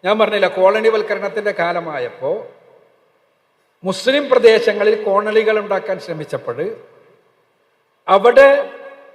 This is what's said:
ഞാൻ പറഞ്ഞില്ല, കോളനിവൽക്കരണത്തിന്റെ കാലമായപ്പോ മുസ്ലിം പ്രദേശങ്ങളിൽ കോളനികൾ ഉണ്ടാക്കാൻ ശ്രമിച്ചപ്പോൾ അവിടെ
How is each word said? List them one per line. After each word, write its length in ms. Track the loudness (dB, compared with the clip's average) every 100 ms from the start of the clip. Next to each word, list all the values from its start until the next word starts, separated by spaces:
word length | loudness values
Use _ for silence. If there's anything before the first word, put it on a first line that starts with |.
| -2
ഞാൻ 140 | 0
പറഞ്ഞില്ല, 280 | 0 0 -2
കോളനിവൽക്കരണത്തിന്റെ 1040 | 2 2 2 0 0 -2 -6 -6 -6 -6
കാലമായപ്പോ 960 | -4 -4 -6 -8 -8 -10 -8 -8 -8 -10 -20 _ _ _ _ _ _ _ _ _ _ _ _
മുസ്ലിം 460 | -8 -4 -2 -2 2
പ്രദേശങ്ങളിൽ 720 | 4 6 4 2 0 0 0
കോളനികൾ 560 | 0 -2 0 0 0 0
ഉണ്ടാക്കാൻ 400 | -2 -6 -6 -8
ശ്രമിച്ചപ്പോൾ 760 | -10 -12 -10 -10 -8 -8 -8 -10 -18 _ _ _ _ _ _ _ _ _ _ _ 0
അവിടെ 640 | 2 4 6 6 6 -2 -10 -20 -20 -20